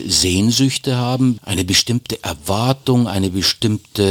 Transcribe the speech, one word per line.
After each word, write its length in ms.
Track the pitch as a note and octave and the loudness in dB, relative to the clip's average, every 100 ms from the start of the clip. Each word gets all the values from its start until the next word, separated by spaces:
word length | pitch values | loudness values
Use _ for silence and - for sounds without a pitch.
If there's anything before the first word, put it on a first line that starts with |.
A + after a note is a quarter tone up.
| F#2+ | -2
Sehnsüchte 880 | F#2+ F#2 F2+ G#2+ A#2+ C3+ C3 - B2 | 0 0 2 2 2 0 0 -2 -2
haben, 420 | B2 B2+ C3 A2 | -2 0 0 0
eine 220 | - F#2 F2+ | -4 -4 0
bestimmte 580 | G2 - A#2+ - - | 0 0 -2 -4 -8
Erwartung, 840 | G2 E2+ - G2 B2 C3+ - B2 A#2 | -8 -8 -4 0 0 0 2 2 2
eine 240 | F#2+ F#2+ | 0 0
bestimmte, 720 | F#2+ F2+ - A2 G#2+ - - G2 | 0 -2 0 -2 -2 -4 0 2